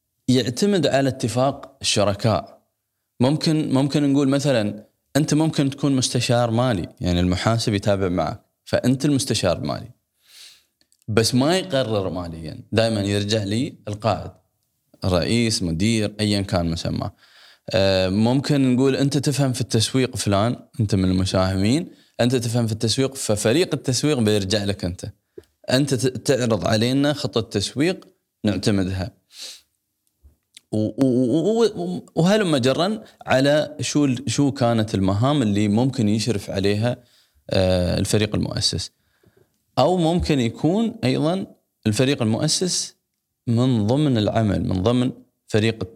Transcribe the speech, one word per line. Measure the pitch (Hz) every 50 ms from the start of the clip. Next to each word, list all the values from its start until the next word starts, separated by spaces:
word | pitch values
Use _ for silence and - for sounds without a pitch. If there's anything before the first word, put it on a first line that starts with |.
| _ _ _ _ _ -
يعتمد | 123 127 123 127 - - 208 202 208 185 143
على | 131 - 135 135 135
اتفاق | 123 - - 117 101 123 127 139 135 - - - - _
الشركاء. | - - - 113 101 101 101 - - 117 104 82 - - - - _ _ _ _ _ _ _ _ _ _ _ _
ممكن، | 123 131 151 151 - 165 156 156 151 - 127
ممكن | 131 139 143 - 156 147 139 139
نقول | 143 147 131
مثلا | 135 139 127 147 135 117 104 104 104 104 - _ _ _ _ _ _
أنت | 139 151 - 151
ممكن | 147 156 160 147 - 147 139
تكون | 131 - - 147 139
مستشار | 131 123 - - 127 117 - 123 120 120 117
مالي، | 113 117 123 131 117 92 - - - _
يعني | - 90 87 87
المحاسب | 90 90 90 87 - 110 113 117 - - 107
يتابع | 101 - 104 101 95 98 92
معك، | 90 90 78 73 - - _ _ _ _ _
فأنت | - - - - 120 131 135 -
المستشار | 151 143 135 - - 117 - - 92 82
المالي. | - - 71 64 - - 110 - _ _ _ _ _ _ _ - - - - - _ _ _ _ _ _ _ _ _ _ -
بس | 107 113 113 107 -
ما | 123 131 147 175 190
يقرر | 180 185 - 135 131 110 110 104 95 92
ماليا، | 80 92 87 85 82 80 82 78 - - - - -
دائما | 107 113 113 113 104
يرجع | 98 101 101 101 101 101 107 110 104
لي | 98 104 113 135 175 - - - -
القائد، | 104 104 - 113 98 82 85 87 - _ _ _ _ _ _ _ _ _ _ _ _ _ -
رئيس، | 98 90 85 76 64 104 117 120 117 110 - 95
مدير، | 87 82 80 95 110 117 110 104 101 - -
أيا | 107 104 104 101
كان | 98 98 - 90 87 85
مسمى. | 82 87 - 85 80 - - 107 - _ _ _ _ - - - - _ _ -
آه، | - 92 98 98 95 95 92 92
ممكن | 95 104 110 117 123 143 135 - 151 143 135 131 123
نقول | 120 135 139 135
أنت | - 139 139 - 147
تفهم | 131 151 139 123 143 131 123
في | -
التسويق | 120 - - 117 110 - - 135 127 117 -
فلان، | 104 - 107 101 98 104 120 123 - - _ _ -
أنت | 113 98 -
من | 95 92
المساهمين، | 92 92 92 92 95 - 98 92 92 95 92 95 104 123 156 180 - - _ _ _ _ -
أنت | 117 123 127
تفهم | 127 113 120 113 123 117
في | 107 110
التسويق، | 107 - 113 107 - 135 127 -
ففريق | - - - 107 104 - 110 117 160 180 175 -
التسويق | 131 - - 131 - - 147 151 127
بيرجع | 113 104 107 104 101 95 101 107 101
لك | 101 101 - -
أنت. | 87 90 - - 104 - _ _ _ _ - - _ _ _ - -
أنت | - 131 147 143 143
ت-، | 123 113 135 - 110 -
تعرض | - 139 110 123 117 113 98 82
علينا | 85 110 107 113 120 131 139 139 147 147
خطة | - - 120 - 120
تسويق | 107 - - 104 101 - - 120 143 170 185 185 - - _ _ _ _ _ _ -
نعتمدها. | 107 98 90 - 120 104 98 92 92 95 92 92 - - _ _ _ _ - - - - - _ _ _ _ _ _ _ _ _ _ _ _ _ - _ _ _ _ _ - _ _ -
و-، | 107 107 107 - - 139
و-، | 131 123 123 131 123 117 160 - 196 220 226 233
و-، |
و-، | 208 - 175 170 175 180 - - - _
وهلم | - 160 180 202 220 208 175 151
جرا | 135 117 131 135 143 165 196 220 214 - - - _ -
على | - - 131 135 143 147 151 147 - - -
شو | 123 - - 147 147
ال-، | 139 127 117 -
شو | - 117 - 143 139 -
كانت | - 123 117 117 113 107 104 -
المهام | 98 95 92 95 98 120 135 151 151 127
اللي | 107 101 101 107 104
ممكن | 101 110 127 135 131 - 113 104
يشرف | 104 113 104 123 110 98 - -
عليها، | 85 98 95 98 101 104 113 123 123 123 - _ _ _ _ _ _ _ _ -
آه، | - 95 92 92 92 90 90 90 87 85
الفريق | 95 - - 107 104 104 -
المؤسس. | 92 87 82 - - - - - 98 - - - _ _ _ _ _ _ _ _ _ _ _ _ _ _ _ _ -
أو | 127 156 180
ممكن | 185 170 156 170 180 160 - 160 135
يكون | 120 117 113 - - 151 175 214 233 220 - - -
أيضا | 127 127 135 143 156 175 190 202 - - _ _ _ _ _ _
الفريق | 110 104 - 131 131 143 - 120
المؤسس | 107 113 - - 151 - - 185 180 165 - - - - _ _ _ _ _ _ _ _ _ _
من | - 117 113 123 131 127 113 104
ضمن | 104 123 143 151 147 131 113
العمل، | 104 98 - 110 113 104 92 87 85 87
من | 95 92 92
ضمن | 110 123 127 123 131 127 - - _ _ _ _
فريق، | _ - 110 104 113 107 110 - - -